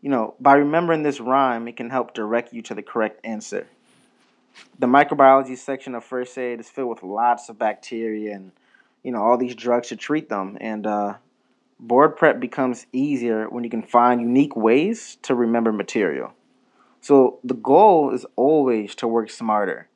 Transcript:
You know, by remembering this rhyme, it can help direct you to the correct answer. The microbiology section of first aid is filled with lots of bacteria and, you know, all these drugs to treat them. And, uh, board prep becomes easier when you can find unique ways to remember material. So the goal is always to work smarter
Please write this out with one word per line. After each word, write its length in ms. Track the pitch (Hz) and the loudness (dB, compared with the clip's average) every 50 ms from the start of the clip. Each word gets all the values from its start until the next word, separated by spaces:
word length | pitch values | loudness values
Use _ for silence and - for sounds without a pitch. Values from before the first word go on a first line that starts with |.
You 80 | - 139 | -4 -2
know, 240 | 139 120 110 107 - _ | -2 -2 -2 -4 -8 _
by 160 | 131 139 139 | 4 6 6
remembering 480 | 143 147 147 151 165 175 170 165 156 | 6 4 4 0 0 0 0 -2 0
this 160 | 151 147 127 117 | 0 -4 -4 -4
rhyme, 480 | 117 123 131 139 139 131 120 113 117 | -2 0 2 2 2 2 0 -4 -6
it 100 | 120 117 | -10 -12
can 140 | - 120 117 | -12 -12 -6
help 240 | 135 131 117 - _ | -6 -6 -6 -6 _
direct 380 | - 110 107 113 120 120 - | -8 -6 -2 -2 -2 -4 -4
you 100 | - 117 | -16 -16
to 120 | 113 - 117 | -12 -12 -12
the 80 | 101 | -12
correct 440 | 101 - - 120 110 107 107 _ - | -12 -8 -4 -4 -4 -4 -4 _ -12
answer. 400 | 113 113 107 101 - 101 - - _ _ _ _ _ _ _ _ _ _ _ _ _ _ _ _ _ _ - - _ _ _ | -12 -12 -10 -10 -10 -10 -10 -10 _ _ _ _ _ _ _ _ _ _ _ _ _ _ _ _ _ _ -20 -20 _ _ _
The 80 | - | 0
microbiology 720 | 120 127 143 147 147 156 143 139 135 135 135 131 127 127 123 | 4 4 4 4 4 4 4 6 8 8 6 4 -2 -10 -14
section 380 | - - 135 131 - 135 127 | -10 -10 -10 -10 -10 -12 -12
of 80 | 117 - | -12 -12
first 340 | _ 131 127 123 123 - 131 | _ -8 -8 -8 -8 -8 -8
aid 220 | 127 123 120 113 | -8 -8 -8 -10
is 80 | 110 _ | -14 _
filled 220 | _ - 135 120 | _ -8 -8 -8
with 120 | 113 - | -8 -10
lots 460 | - 92 101 107 120 120 120 117 - - | -12 -10 -6 -2 0 0 0 -2 -6 -20
of 100 | 113 _ | -10 _
bacteria 800 | 117 110 107 _ - - 120 113 113 113 107 107 107 107 104 | -4 -4 -4 _ -12 -12 -10 -8 -6 -6 -6 -6 -8 -10 -10
and, 160 | 101 95 92 _ _ _ _ _ _ _ _ _ _ | -12 -16 -20 _ _ _ _ _ _ _ _ _ _
you 80 | _ 127 | _ -8
know, 100 | 123 110 | -6 -2
all 160 | 104 113 123 | 2 2 2
these 200 | 120 127 120 120 | 2 0 -6 -6
drugs 320 | 110 117 120 120 120 120 - | -8 -2 -2 -2 -2 -2 -6
to 80 | 117 | -14
treat 320 | 107 - - 147 156 151 _ | -14 -6 -6 -6 -6 -4 _
them. 300 | 110 101 95 98 104 - | -8 -8 -8 -8 -10 -12
And, 260 | - 110 107 107 104 | -12 -10 -10 -8 -6
uh, 280 | 107 107 104 104 101 101 - _ _ _ _ _ _ _ _ _ _ _ _ | -4 -4 -4 -4 -6 -8 -12 _ _ _ _ _ _ _ _ _ _ _ _
board 360 | - 113 120 127 147 156 147 | -6 0 4 4 4 4 2
prep 220 | - 170 156 - - | 2 2 2 2 0
becomes 480 | 123 120 - - 131 127 120 117 - _ | -6 -8 -6 -4 -4 -4 -4 -6 -10 _
easier 560 | - 127 135 147 143 127 120 117 110 110 110 110 | -6 -4 -4 -2 -2 -4 -2 -2 -2 -2 -4 -6
when 160 | - 123 117 | -8 -10 -8
you 60 | 117 | -6
can 120 | 117 113 | -8 -8
find 380 | 110 _ - 120 120 123 123 120 | -8 _ 2 4 4 4 4 2
unique 340 | 117 120 123 135 143 143 - | 0 2 2 2 2 2 0
ways 600 | 117 110 110 117 139 160 202 233 220 - - - _ | 0 2 4 4 4 2 0 -4 -6 -10 -20 -20 _
to 120 | - - 135 | -4 -2 0
remember 380 | 123 120 113 117 117 113 113 | 0 2 2 2 2 2 0
material. 640 | 107 101 98 - - 117 101 85 73 65 58 55 _ _ _ _ _ _ _ _ _ _ _ _ _ _ | -2 -2 -6 -4 -2 -2 0 0 -2 -4 -8 -12 _ _ _ _ _ _ _ _ _ _ _ _ _ _
So 400 | _ - 143 139 131 117 - - | _ 4 6 6 6 6 2 -4
the 120 | - 123 123 | -8 -8 -8
goal 580 | 117 110 127 135 170 208 214 185 160 147 131 | -6 0 4 6 6 6 6 6 4 2 0
is 120 | - - - - _ | -4 -6 -8 -10 _
always 580 | - 123 139 156 156 139 131 120 110 104 98 - | 0 2 2 2 2 2 2 0 -2 -4 -8 -10
to 120 | - - 117 | -6 -6 -2
work 200 | 113 117 110 107 | -2 -2 -2 -4
smarter 600 | - - 120 113 107 104 101 92 78 58 82 _ _ | -10 -8 -4 -2 0 0 0 -2 -6 -10 -12 _ _